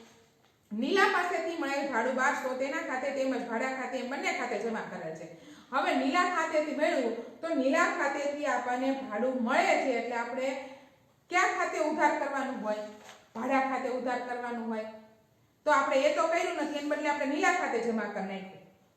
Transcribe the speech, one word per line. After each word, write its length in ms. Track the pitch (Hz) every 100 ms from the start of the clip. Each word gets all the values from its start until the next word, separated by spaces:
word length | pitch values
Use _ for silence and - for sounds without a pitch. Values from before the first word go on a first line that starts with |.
| - - _ _ _ _ -
નીલા 300 | 208 277 392
પાસેથી 540 | 403 370 359 359 330 330
મળેલ 340 | 277 285 277
ભાડું 220 | 233 254 262
બારસો 380 | 269 269 262
તેના 240 | 254 277 330
ખાતે 340 | 320 254 269
તેમજ 380 | 269 262 233 226
ભાડા 180 | 226 262
ખાતે 300 | 262 240 254
એમ 120 | 240
બંને 220 | 285 370
ખાતે 280 | - 233 214
જમા 200 | 226 214
કરેલ 360 | 165 180 160 160
છે. 220 | 165 - - - -
હવે 240 | 262 359 269
નીલા 280 | 269 349
ખાતેથી 520 | 359 339 320 311 302 262
મળ્યું 640 | 330 285 226 220 - -
તો 140 | 330 294
નીલા 300 | 262 320 349
ખાતેથી 600 | 339 285 294 285 294 277
આપણને 460 | 247 247 254 269
ભાડું 520 | 269 - 208 254 254
મળે 240 | 226 302 370
છે 240 | - 269
એટલે 240 | 233 240 240
આપણે 600 | 240 262 269 262 - - - _ _ _ -
કયા 120 | 359
ખાતે 380 | 370 359 339 349
ઉધાર 400 | 302 - 302 311
કરવાનું 440 | 285 269 254 226
હોય? 140 | 214 214 208 208 - - - 226
ભાડા 240 | 254 269
ખાતે 300 | 262 254 247
ઉધાર 300 | 254 247 247
કરવાનું 480 | 247 240 240 233 226
હોય. 180 | 220 220 - - - _ _ _ _ 302
તો 60 |
આપણે 240 | 285 285 269
એ 200 | 294 339
તો 120 | 330
કર્યું 280 | 339 359 330
નથી, 240 | 302 285
એને 100 | 294
બદલે 200 | 294 302
આપણે 160 | 294 277
નીલા 260 | 302 370
ખાતે 280 | 359 262 240
જમા 240 | 233 220
કરી 200 | 202 196
નાખ્યું. 380 | 190 190 - - - _ _